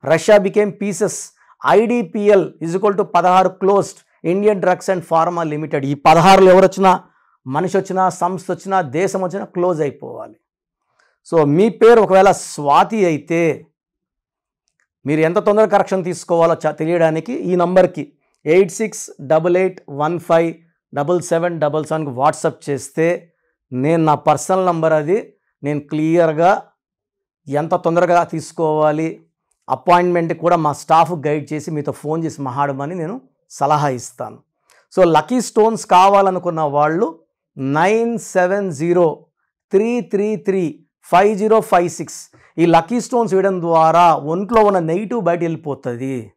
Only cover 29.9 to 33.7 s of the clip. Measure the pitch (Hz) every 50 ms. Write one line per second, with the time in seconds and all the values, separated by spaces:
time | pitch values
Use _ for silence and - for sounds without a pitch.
29.9 | 175 175 180 180 175 175 165 165 165 165 160 175 175 170 156 151 139 - - _
30.9 | 160 160 165 - 180 160 131 156 147 156 139 147 151 151 - - 160 151 143 -
31.9 | 131 - - 147 156 165 165 156 - - 143 131 120 139 143 143 139 131 139 143
32.9 | 180 185 160 160 208 269 _ _ _ _ _ _ - - 143 139